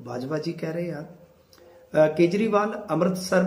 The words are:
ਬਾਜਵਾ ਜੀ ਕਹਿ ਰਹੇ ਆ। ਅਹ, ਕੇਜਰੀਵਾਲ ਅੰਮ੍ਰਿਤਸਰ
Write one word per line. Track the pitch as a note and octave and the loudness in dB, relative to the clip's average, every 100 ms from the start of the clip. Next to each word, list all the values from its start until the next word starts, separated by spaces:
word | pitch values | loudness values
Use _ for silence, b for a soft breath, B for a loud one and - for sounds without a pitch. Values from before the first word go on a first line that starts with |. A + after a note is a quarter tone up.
ਬਾਜਵਾ | A#2+ B2 C3+ D#3 | -12 -10 -6 -4
ਜੀ | E3 | -4
ਕਹਿ | D#3+ D#3+ | -6 -6
ਰਹੇ | E3+ F3 | -6 -6
ਆ। | D3 | -8
ਅਹ, | D#3+ - - _ _ - - - - D3+ D3+ | -12 -18 -20 _ _ -20 -20 -20 -2 4 4
ਕੇਜਰੀਵਾਲ | D#3 E3+ G3+ A3+ G3+ G#3+ A3 - | 4 2 2 2 2 0 -4 -4
ਅੰਮ੍ਰਿਤਸਰ | D#3 F3+ F#3 - F#3+ | 0 0 -2 0 2